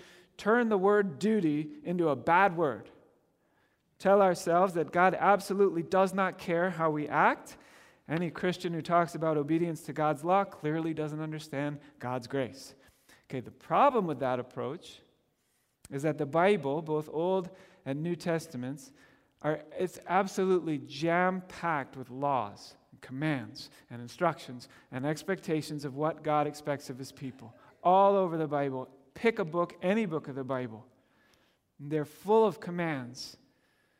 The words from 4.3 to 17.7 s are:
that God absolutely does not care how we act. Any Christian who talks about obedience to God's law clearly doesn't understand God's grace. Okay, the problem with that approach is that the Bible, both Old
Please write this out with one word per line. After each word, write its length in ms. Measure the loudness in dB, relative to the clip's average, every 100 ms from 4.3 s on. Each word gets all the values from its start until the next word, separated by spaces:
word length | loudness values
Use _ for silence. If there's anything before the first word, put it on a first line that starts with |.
| 4 2 4 4 0
that 160 | 0
God 260 | 4 4 4
absolutely 640 | 4 4 2 2 2 2
does 320 | 0 2 2
not 240 | 2 -2 -2
care 320 | -2 0 0
how 220 | 0 0
we 160 | 0 0
act. 500 | 4 4 2 -6 -20 -20 -20 -20 _ -6
Any 220 | -4 -4
Christian 420 | -2 -2 -2 -4
who 80 | -4
talks 320 | 2 2 2
about 240 | 0 0 0
obedience 440 | 2 0 0 -4
to 100 | -8
God's 300 | -2 0 0
law 200 | 2 2
clearly 520 | 0 -4 -4 -2 -2 -4
doesn't 260 | -4 -6
understand 580 | -8 -10 -8 -6 -4 -6 -14 -10
God's 260 | -6 -6 -4
grace. 480 | -4 -4 -6 -20 -20 _ _ _ -20 -12
Okay, 100 | -10
the 120 | -10
problem 560 | -14 0 4 4 4 0
with 120 | -2
that 200 | -2 -2
approach 600 | -4 -8 -8 -8 -14 -20 _ _ _ _ _ _ _ _ -10
is 100 | -4
that 160 | -2 -2
the 80 | 0
Bible, 560 | 4 4 4 0 -4
both 260 | -2 -4 -4
Old 400 | -4 0 -2 -4 -12 -20